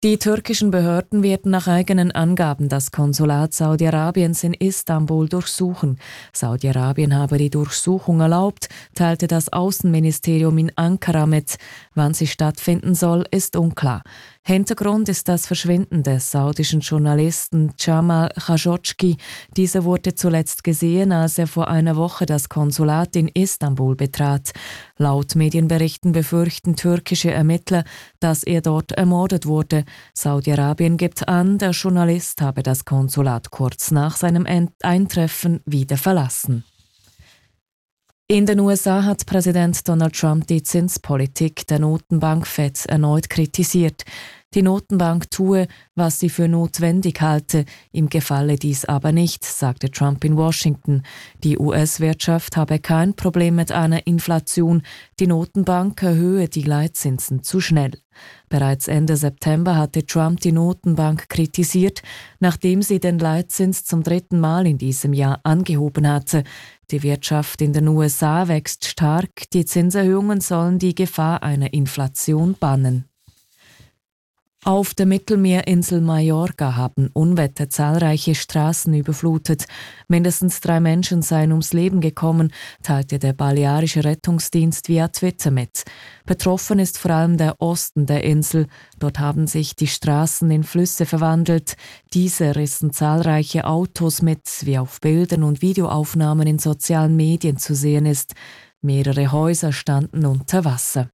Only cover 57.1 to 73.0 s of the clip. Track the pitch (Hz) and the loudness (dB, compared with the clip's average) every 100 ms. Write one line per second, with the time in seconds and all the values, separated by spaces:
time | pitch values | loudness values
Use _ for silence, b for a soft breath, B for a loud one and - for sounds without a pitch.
57.1 | 131 - 131 131 190 175 160 135 - _ | -4 -4 -6 -2 -4 0 0 0 -6 _
58.1 | B B B B 147 139 135 - 151 156 | B B B B 0 0 0 0 0 2
59.1 | 151 147 135 - 156 175 165 151 - 151 | 0 -2 -2 -2 0 2 2 0 -2 -2
60.1 | 165 160 170 180 160 170 180 - 160 156 | 0 0 0 0 2 2 0 -2 0 0
61.1 | 156 - - 160 - 170 185 190 196 B | -2 -4 -2 -2 0 -2 2 0 -2 B
62.1 | B B B 185 160 185 185 202 196 180 | B B B -2 0 0 0 0 0 0
63.1 | 170 160 160 175 - 185 190 - 165 160 | 0 0 -2 -4 -2 0 -2 -2 -2 0
64.1 | 170 180 175 160 170 185 139 131 131 143 | -2 0 0 2 2 2 0 -2 -2 -2
65.1 | 139 139 135 156 160 185 151 147 143 147 | 0 0 0 0 0 2 0 0 0 2
66.1 | 147 139 160 139 B B B _ 147 143 | 0 0 -2 -2 B B B _ -4 -2
67.1 | 143 - 151 147 - 151 147 156 156 151 | -2 -2 -2 -2 -2 0 2 2 2 2
68.1 | 139 156 160 180 156 147 - - - 156 | 0 0 0 0 -2 -2 -10 -10 -2 0
69.1 | 160 185 - - 185 160 180 175 196 190 | 2 -2 -8 -4 -2 0 2 2 2 2
70.1 | 190 202 208 - 175 170 180 185 165 185 | 2 0 -2 -2 0 0 0 0 0 -2
71.1 | - 160 170 - 143 135 151 139 - 135 | 0 -2 -2 -2 -2 0 0 -2 -2 -4
72.1 | 135 - 156 170 190 156 135 135 127 | -4 -2 0 0 0 0 2 2 -2